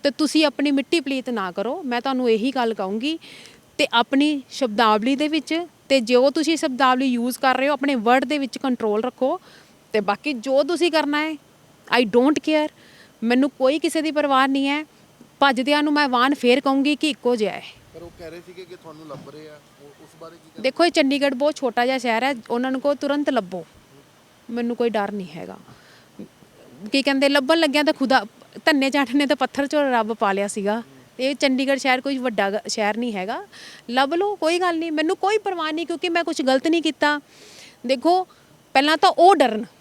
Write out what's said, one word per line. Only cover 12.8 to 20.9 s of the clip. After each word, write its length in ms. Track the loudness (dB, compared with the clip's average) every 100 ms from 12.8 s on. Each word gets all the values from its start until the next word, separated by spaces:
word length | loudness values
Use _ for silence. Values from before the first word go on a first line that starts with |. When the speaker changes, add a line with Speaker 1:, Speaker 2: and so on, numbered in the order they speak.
| -20 -20 -20 _
Speaker 1:
ਮੈਨੂੰ 280 | 0 2 2
ਕੋਈ 280 | _ 0 2
ਕਿਸੇ 240 | 0 -2
ਦੀ 80 | -2
ਪਰਵਾਹ 380 | -2 2 2 2
ਨਹੀਂ 200 | 0 0
ਹੈ। 160 | -2 -6 _ _ _ -20 _
ਭੱਜਦਿਆਂ 420 | 2 2 0 2
ਨੂੰ 100 | 2
ਮੈਂ 160 | 2 2
ਵਾਨ 260 | 2 2
ਫੇਰ 260 | 2 2 2
ਕਹੂੰਗੀ 360 | 2 2 0 0
ਕਿ 140 | -2
ਇੱਕੋ 260 | -2 -2 0
ਜਿਹਾ 160 | -2
ਹੈ। 120 | -4 -14 -20 -20
Speaker 2:
ਪਰ 80 | -20
ਉਹ 80 | -20 -16
ਕਹਿ 120 | -16
ਰਹੇ 100 | -16 -20
ਸੀਗੇ 180 | -20
ਕਿ 120 | -20 -20
ਤੁਹਾਨੂੰ 320 | -20 -20 -16
ਲੱਭ 200 | -16 -16
ਰਹੇ 200 | -20 -20
ਆ, 40 |
ਉਹ, 340 | -20 _ _ -20
ਉਸ 220 | -20 -20 -20
ਬਾਰੇ 140 | -20
ਕੀ 20 | -20
ਕਹਿਣਾ? 260 | -20 -6
Speaker 1:
ਦੇਖੋ, 220 | -6 2
ਇਹ 60 | 2